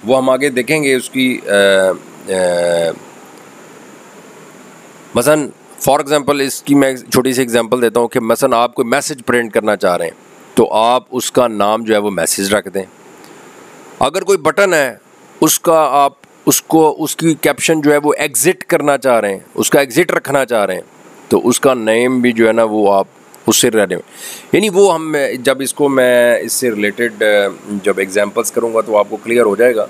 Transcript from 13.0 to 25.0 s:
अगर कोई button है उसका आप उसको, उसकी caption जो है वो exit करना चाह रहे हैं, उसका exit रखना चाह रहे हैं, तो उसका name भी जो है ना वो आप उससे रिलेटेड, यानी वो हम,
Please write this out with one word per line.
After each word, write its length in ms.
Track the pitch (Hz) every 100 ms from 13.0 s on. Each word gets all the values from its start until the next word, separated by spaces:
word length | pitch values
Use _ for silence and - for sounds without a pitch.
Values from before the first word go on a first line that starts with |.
| - - - - - - - - - -
अगर 220 | 131 170
कोई 120 | 190 190
button 360 | 151 156 202
है 260 | 165 135 104 _ _ - -
उसका 400 | 156 - - 160 151 139
आप 200 | 139 - _ _ -
उसको, 420 | 139 - 160 156
उसकी 440 | - 156 - 165 156
caption 440 | 156 143 - 160
जो 100 | 147
है 60 | 147
वो 140 | 147
exit 480 | 135 151 131 160 185
करना 320 | - 165 143 139
चाह 220 | 131 117
रहे 140 | 104
हैं, 120 | 98 -
उसका 260 | - 110 147
exit 320 | 139 117 175
रखना 320 | 170 - 139
चाह 200 | 123 117
रहे 120 | 98 92
हैं, 80 | - - - - -
तो 80 | -
उसका 340 | 120 120 110
name 460 | 120 110 113 127 127
भी 100 | 120
जो 140 | 113 113
है 60 |
ना 120 | 110
वो 220 | 113 107 101
आप 200 | 98 95 - - - -
उससे 200 | 110 123
रिलेटेड, 320 | 110 95 87 - - - - -
यानी 140 | 151 214
वो 180 | 185 202
हम, 220 | 165